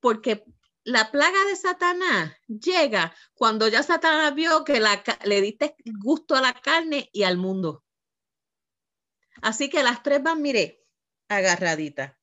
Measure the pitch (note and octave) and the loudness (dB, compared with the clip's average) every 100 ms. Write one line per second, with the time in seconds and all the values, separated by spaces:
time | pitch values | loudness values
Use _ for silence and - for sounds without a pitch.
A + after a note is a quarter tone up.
0 | B3 A3 B3 G#3 - _ _ _ - B3 | 0 0 -2 -4 -6 _ _ _ -2 0
1 | D#4+ C#4+ D#4 F#4+ G4 G4 F#4+ F4+ F4+ F4+ | 0 2 2 2 0 0 -4 -2 -2 0
2 | F#4 A3+ D#3 - _ G#3+ D#4 F#4 C#4+ G#3 | 0 0 -2 -10 _ -8 -2 0 2 0
3 | E3+ - - _ A#3 A3 A3 A3 D4 E4 | -2 -6 -20 _ 0 2 2 2 0 0
4 | E4 D#4 D4+ C#4+ D#4+ D#4+ D#4+ C4+ G#3+ G3+ | 2 2 0 0 0 0 2 2 2 0
5 | - - G3+ G3+ G3 A3 D4 - - G#3+ | -2 -6 0 0 0 -2 -6 -6 -14 -10
6 | G#3 D#4+ _ C4 C4 B3 - D#4+ D#4+ C#4+ | -2 -2 _ 0 0 -2 -2 -2 0 -6
7 | - - F#3+ F3+ F#3 F#3+ F3 C#3+ _ _ | -6 -2 0 0 -2 -4 -6 -8 _ _
8 | _ _ _ _ _ _ _ _ _ _ | _ _ _ _ _ _ _ _ _ _
9 | _ _ _ _ G#3 A3+ C#4 D#4 C4 A#3+ | _ _ _ _ -4 -2 -2 0 0 0
10 | - C#4+ C#4 E4 C#4+ A#3+ D#3+ - _ _ | 0 0 0 -2 0 0 -2 -4 _ _
11 | _ _ _ G#3 F#3 F3 F3+ D#3 D3+ C#3+ | _ _ _ 0 2 2 0 -2 -4 -8
12 | C3+ _ | -12 _